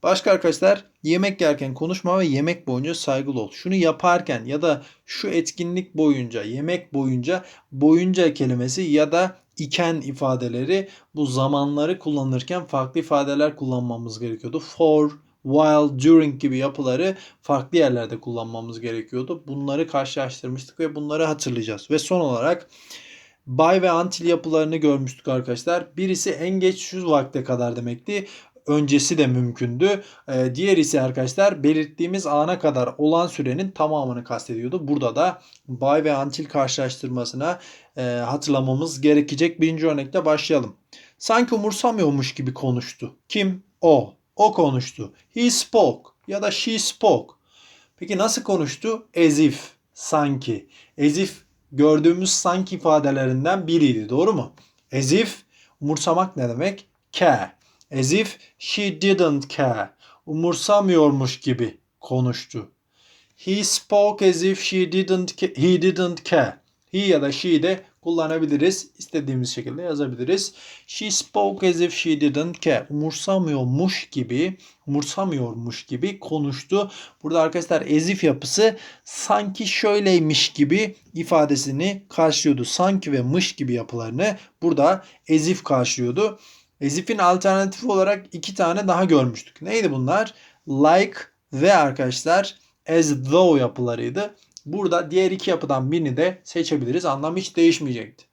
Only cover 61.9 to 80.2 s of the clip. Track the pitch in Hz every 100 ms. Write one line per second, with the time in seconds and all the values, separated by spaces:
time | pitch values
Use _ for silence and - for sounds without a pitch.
61.9 | _ - 127 127 120 - 120 98 _ _
62.9 | _ _ _ _ _ - 202 208 - -
63.9 | 208 208 208 190 175 185 190 - 190 180
64.9 | 180 185 185 180 - 185 - 160 180 175
65.9 | 175 180 170 - 165 117 - _ _ _
66.9 | 185 202 160 139 139 180 160 165 190 -
67.9 | _ 165 170 160 160 160 147 165 190 -
68.9 | _ - 160 135 131 123 - 113 147 180
69.9 | 151 143 123 127 190 - - - - _
70.9 | - 214 190 - 208 202 196 190 165 170
71.9 | 170 165 156 147 139 165 175 - 127 -
72.9 | 147 156 156 - 190 170 143 127 131 185
73.9 | 185 - - 113 120 175 185 - _ -
74.9 | 143 143 - 190 151 120 113 117 120 -
75.9 | 123 175 196 - 156 143 131 - 190 202
76.9 | - - _ 151 165 160 170 170 165 -
77.9 | 151 165 190 160 135 - 190 220 214 -
78.9 | - - - - 208 208 190 208 - 214
79.9 | 208 202 180